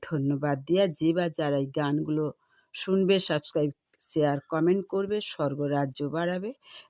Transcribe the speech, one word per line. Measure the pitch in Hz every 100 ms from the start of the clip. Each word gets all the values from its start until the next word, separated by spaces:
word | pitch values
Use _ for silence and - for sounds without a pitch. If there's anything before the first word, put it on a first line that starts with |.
ধন্যবাদ | - 151 139 143 147 139
দিয়া | 139 180 196
যে | 151 160
বা | 170 175
যারা | 160 147 143
এই | 135
গানগুলো | 151 143 147 151 151 151 - _ _ _ -
শুনবে, | - 190 190 196
সাবস্ক্রাইব, | - 151 - 156 147 - _ _
শেয়ার, | - 160 147 143 -
কমেন্ট | 160 165 196 190
করবে, | 196 196 208
স্বর্গরাজ্য | - - 143 143 143 143 139 131
বাড়াবে, | 143 156 170 180 208 277 - -